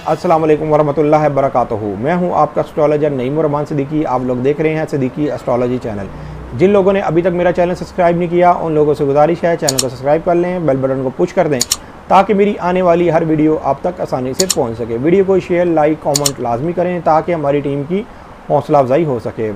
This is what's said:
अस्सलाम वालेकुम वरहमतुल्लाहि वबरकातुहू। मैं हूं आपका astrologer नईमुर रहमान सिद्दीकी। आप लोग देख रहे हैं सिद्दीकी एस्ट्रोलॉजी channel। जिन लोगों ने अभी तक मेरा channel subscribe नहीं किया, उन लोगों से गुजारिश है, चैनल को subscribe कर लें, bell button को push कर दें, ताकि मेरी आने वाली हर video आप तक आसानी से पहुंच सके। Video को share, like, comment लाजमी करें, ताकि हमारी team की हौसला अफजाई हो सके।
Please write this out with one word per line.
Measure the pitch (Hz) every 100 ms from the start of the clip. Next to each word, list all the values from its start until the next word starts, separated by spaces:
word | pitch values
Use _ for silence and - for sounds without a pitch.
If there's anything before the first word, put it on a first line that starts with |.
अस्सलाम | - 156 180 160
वालेकुम | 160 151 156
वरहमतुल्लाहि | 151 151 143 151 151 151
वबरकातुहू। | 139 135 127 117 110 104 98
मैं | 127 175
हूं | 180
आपका | 175 151 -
astrologer | 151 - 147 151 151
नईमुर | 139 123 151 156
रहमान | 143 147
सिद्दीकी। | 151 139 156 151
आप | 127
लोग | 127 127
देख | 127 151
रहे | 160
हैं | 156 156
सिद्दीकी | 151 131 127 147
एस्ट्रोलॉजी | 127 - 120 123 127
channel। | 120 104 98 - - - - 120
जिन | 180
लोगों | 202 190
ने | 196
अभी | 196 160
तक | 180
मेरा | 175 180
channel | 175 175
subscribe | 180 175 - 175 170
नहीं | 175
किया, | 175 175
उन | 175 165 151
लोगों | 151
से | 143 143
गुजारिश | 143 151 175
है, | 175 170
चैनल | 156
को | 135 131
subscribe | 120 131 156
कर | 170 175
लें, | 175 180 160
bell | 135
button | 131 135
को | 131
push | 123 180
कर | - 165
दें, | 135 - - - - -
ताकि | 185 196
मेरी | 202 208 208
आने | 175 185
वाली | 185 170 175
हर | 160 165
video | 156 156 156
आप | - 135
तक | 175 180
आसानी | - 143 127
से | 131 185
पहुंच | 160 127 113
सके। | 117 117
Video | 139 190 190
को | 190
share, | - 175 175
like, | 160 151 151
comment | 170 143 143 139
लाजमी | 123 120 151
करें, | 175 175 180
ताकि | 165 156 160
हमारी | 170 143 143
team | 143 143 143
की | 185 226 - - - -
हौसला | 151 - 151
अफजाई | 127 135 165
हो | 123
सके। | 110 104 110